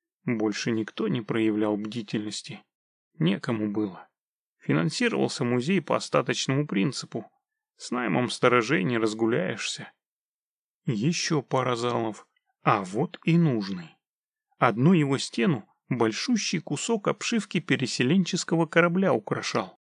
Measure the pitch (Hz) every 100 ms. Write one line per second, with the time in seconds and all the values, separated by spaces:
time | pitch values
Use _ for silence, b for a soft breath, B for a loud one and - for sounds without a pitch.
0 | _ _ - 113 107 101 - 113 107 -
1 | 226 131 107 113 110 107 107 104 107 117
2 | 107 117 104 - - 101 _ _ _ _
3 | _ - 160 196 - 113 107 104 104 90
4 | - _ _ _ _ _ - 143 165 -
5 | 240 143 131 - 123 123 131 196 - 117
6 | - 147 131 127 - 135 147 190 175 -
7 | - 123 - _ _ _ _ _ - 247
8 | 240 147 123 - 127 123 110 165 170 117
9 | 110 110 113 127 180 113 - - - _
10 | _ _ _ _ _ _ _ _ - 107
11 | 135 170 - 156 - 131 127 120 120 120
12 | 113 104 - _ _ _ 156 110 92 101
13 | 170 - - 170 165 117 98 92 80 _
14 | _ _ _ _ _ _ 123 107 143 185
15 | 143 135 - - 220 127 - _ _ 123
16 | 113 - - 226 - 170 - 147 - 226
17 | - - - 226 - 180 - 131 131 -
18 | 127 190 170 175 - 165 160 165 175 175
19 | 190 120 - 120 - 120 95 _ _